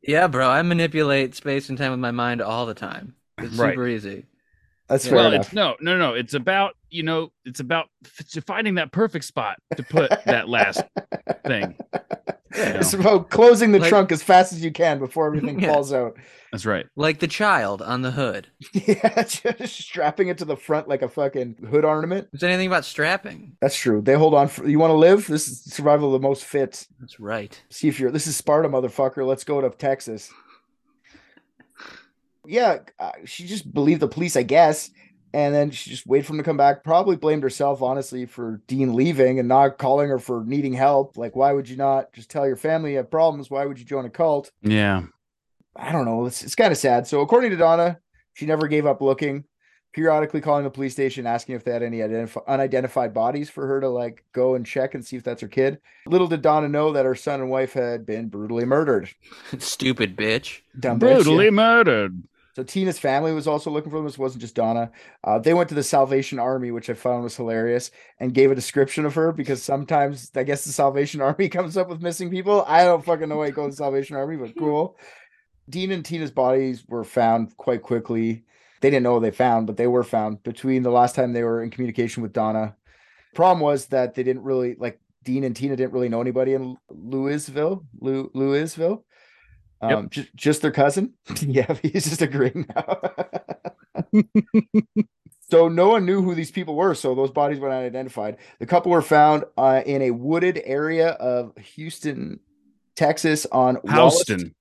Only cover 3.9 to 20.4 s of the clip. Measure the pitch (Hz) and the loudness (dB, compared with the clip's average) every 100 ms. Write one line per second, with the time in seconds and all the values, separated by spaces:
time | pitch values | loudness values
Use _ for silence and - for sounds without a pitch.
3.9 | 113 101 98 - _ _ _ _ _ _ | -6 -8 -14 -18 _ _ _ _ _ _
4.9 | 131 127 - - - 98 202 175 120 160 | -2 2 4 4 2 -2 -2 -2 -2 -2
5.9 | 180 160 120 120 139 123 190 196 - _ | 0 0 -2 -4 -4 -2 0 0 -4 _
6.9 | 165 160 165 165 _ - 127 127 165 - | -8 -4 -4 -4 _ -18 -12 -4 -4 -4
7.9 | _ - - 147 160 - 196 220 185 151 | _ -20 -20 -14 -14 -8 -4 -2 -2 -4
8.9 | 170 220 165 - - 110 95 _ - 131 | -2 -2 -2 -8 -6 -6 -8 _ -10 -2
9.9 | 156 143 - - 120 101 120 98 95 - | 0 2 0 0 -2 0 2 2 0 -6
10.9 | - - - - - - 117 92 - - | -10 -10 -14 -8 -8 -4 -4 -4 -8 -12
11.9 | - _ - - - _ - 220 196 170 | -12 _ -12 -10 -14 _ -4 -4 0 -2
12.9 | 196 190 202 170 - 240 233 226 202 165 | 2 4 4 2 8 10 10 8 6 6
13.9 | 202 190 165 - 180 185 170 165 156 165 | 6 4 0 6 6 6 0 -8 0 2
14.9 | 143 131 160 156 151 147 143 185 147 139 | 2 -4 -2 0 0 -4 -2 0 2 2
15.9 | 135 120 - - - _ 107 104 98 - | -2 -4 -8 -20 -20 _ -8 -2 -2 -4
16.9 | - 156 151 170 - 214 175 104 101 104 | -2 -2 0 -4 0 2 2 0 -4 -4
17.9 | 123 127 127 131 98 - _ - 196 190 | -4 -4 -2 -4 -4 -10 _ -8 -6 0
18.9 | 208 226 226 226 - 233 233 247 - - | 2 2 0 -4 -4 -6 -6 -10 -12 -14
19.9 | 175 151 147 185 185 | -4 -4 0 -2 -2